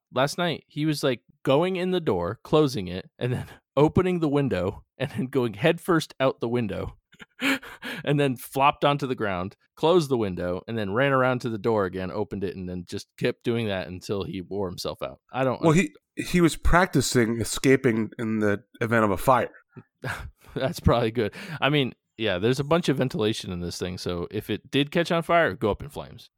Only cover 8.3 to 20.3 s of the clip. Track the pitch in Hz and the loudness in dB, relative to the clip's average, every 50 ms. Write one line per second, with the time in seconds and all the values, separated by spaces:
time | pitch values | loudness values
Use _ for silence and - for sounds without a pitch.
8.3 | 127 117 - - - 135 135 143 147 - - 143 143 143 147 127 127 - 110 101 | 0 -4 -8 -8 -2 2 2 2 2 2 0 0 0 0 -2 -4 -4 -2 -2 -2
9.3 | 95 87 90 101 - _ _ _ _ - - 156 175 180 160 135 139 120 110 98 | -2 -4 -4 -6 -10 _ _ _ _ -2 2 4 4 4 4 2 0 0 0 -2
10.3 | 90 87 90 90 90 92 - - 117 113 107 98 95 117 139 143 135 131 127 127 | -2 -4 -2 -2 -4 -4 -6 -8 -6 -6 -4 -2 0 0 2 2 2 2 2 2
11.3 | 127 127 - 123 113 107 92 120 113 107 98 92 90 92 92 92 - 101 104 - | 0 0 -2 -4 -6 -2 0 0 2 2 0 0 -2 -4 -6 -6 -4 -6 -6 -6
12.3 | - 101 95 92 - 95 92 90 90 90 87 - - 98 - _ _ - - 123 | -4 -6 -6 -6 -6 -8 -10 -8 -8 -10 -10 -10 -10 -12 -12 _ _ -4 -4 -4
13.3 | 120 - _ 127 117 117 117 107 98 95 80 67 92 90 - - 110 101 92 - | -4 -2 _ -2 -2 0 -2 -2 -4 -4 -6 -8 -10 -14 -8 -6 -6 -6 -4 -6
14.3 | 87 95 87 73 92 101 98 90 90 - - 78 78 - - 67 65 _ _ _ | -8 -10 -8 -8 -6 -6 -4 -6 -6 -6 -8 -8 -6 -6 -8 -10 -10 _ _ _
15.3 | - 127 135 131 117 - - 165 151 170 196 - - _ _ _ _ - - - | -6 -2 -2 -2 -2 2 2 4 4 4 2 0 -4 _ _ _ _ -10 -8 0
16.3 | - 180 175 160 - - - - - 170 190 185 - 147 120 - - 127 117 107 | 2 4 4 4 2 2 4 6 6 6 6 4 2 0 0 2 2 2 2 2
17.3 | 117 117 107 - - - - 131 131 131 - 127 110 113 110 - - - - 110 | 0 -4 -4 -4 -4 0 4 4 4 6 4 2 2 2 -2 -4 -6 -8 -4 -2
18.3 | 110 110 107 104 101 101 - _ _ - 123 110 117 117 110 104 95 87 - - | -2 0 2 2 0 0 -4 _ _ -6 -2 2 2 2 4 2 2 2 4 4
19.3 | 131 120 98 - - - _ _ _ - - _ _ _ - 127 - - - - | 4 4 4 -2 -6 -16 _ _ _ -20 -20 _ _ _ -10 -10 -10 -10 -12 -16